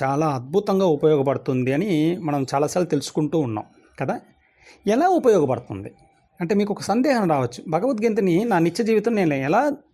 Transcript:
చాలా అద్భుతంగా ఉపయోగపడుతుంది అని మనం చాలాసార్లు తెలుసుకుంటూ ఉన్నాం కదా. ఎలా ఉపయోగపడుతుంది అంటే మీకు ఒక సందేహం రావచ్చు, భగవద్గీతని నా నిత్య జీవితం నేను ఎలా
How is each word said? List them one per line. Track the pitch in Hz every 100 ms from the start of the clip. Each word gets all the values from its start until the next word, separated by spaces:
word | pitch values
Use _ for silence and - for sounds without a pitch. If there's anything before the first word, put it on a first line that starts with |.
చాలా | 135 139 156
అద్భుతంగా | 135 127 185 202 190 190
ఉపయోగపడుతుంది | 143 156 143 139 127 - 131 127
అని | 139 208 156 160 180
మనం | 156 143 131
చాలాసార్లు | 139 147 180 170
తెలుసుకుంటూ | 147 - - 147 165
ఉన్నాం | 127 107 - _ _ -
కదా. | 139 214 - _ _ _ - - -
ఎలా | 226 359
ఉపయోగపడుతుంది | 349 240 202 139 117 - 98 95 - _ _ _ -
అంటే | 170
మీకు | 202 208
ఒక | 196
సందేహం | - 214 294 247 185
రావచ్చు, | 147 123 - -
భగవద్గీతని | 160 247 226 233 214 196 170
నా | 233 180
నిత్య | 170 165
జీవితం | 220 220 220
నేను | 220 170
ఎలా | 135 135 196 294 285 _